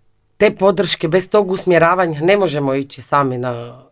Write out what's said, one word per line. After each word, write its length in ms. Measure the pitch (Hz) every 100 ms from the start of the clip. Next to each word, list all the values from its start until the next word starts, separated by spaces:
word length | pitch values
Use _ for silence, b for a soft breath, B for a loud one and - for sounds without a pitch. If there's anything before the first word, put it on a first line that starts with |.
| _ _ _ -
te 80 | 214
podrške, 580 | 214 196 190 175 - 160
bez 200 | 185 185
tog 220 | 214 190
usmjeravanja 720 | 190 185 165 165 180 170 147
ne 160 | 170 202
možemo 380 | 180 147 139
ići 280 | 139 139 -
sami 360 | - 143 135 123
na, 440 | 127 120 120 120 -